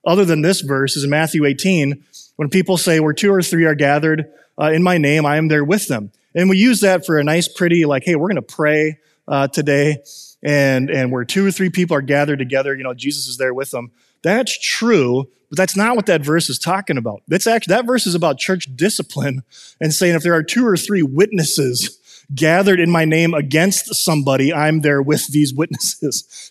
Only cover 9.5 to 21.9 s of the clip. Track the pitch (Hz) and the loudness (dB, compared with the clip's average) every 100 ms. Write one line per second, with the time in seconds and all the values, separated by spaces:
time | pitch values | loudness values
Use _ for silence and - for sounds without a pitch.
9.5 | 156 147 143 143 147 - - - _ 143 | -2 0 2 0 -2 -10 -20 -20 _ -2
10.5 | 147 139 131 135 147 127 127 117 190 196 | 2 2 0 -2 -2 -2 -4 -4 0 0
11.5 | 185 190 180 175 151 139 143 147 143 127 | 0 -2 -2 -2 -2 0 0 0 -2 -2
12.5 | 135 139 135 131 123 135 143 131 123 131 | -2 -2 -4 -8 -6 -6 -6 -10 -4 -4
13.5 | 123 135 127 120 _ _ _ 165 220 247 | -4 -8 -10 -10 _ _ _ -2 0 -2
14.5 | - - - 226 202 123 127 139 _ _ | -6 -6 -2 2 2 2 0 -4 _ _
15.5 | 151 185 196 220 240 196 160 143 165 165 | -2 -2 0 0 0 0 0 2 -2 -2
16.5 | 127 165 190 196 139 113 104 - 180 226 | -6 -4 -4 -2 -4 -4 -10 -4 -2 0
17.5 | 226 170 208 240 247 196 170 165 131 - | 0 0 0 2 -2 0 0 -2 -2 -4
18.5 | 185 139 127 185 - 165 143 139 131 - | -4 -6 -2 -2 -2 -8 -6 -4 -6 -10
19.5 | - - _ 156 151 180 165 170 165 160 | -20 -20 _ -4 2 2 2 2 0 0
20.5 | 240 240 175 - 202 143 139 214 202 151 | 0 2 0 0 0 0 2 2 2 0
21.5 | - 135 123 - | 0 -2 -2 -6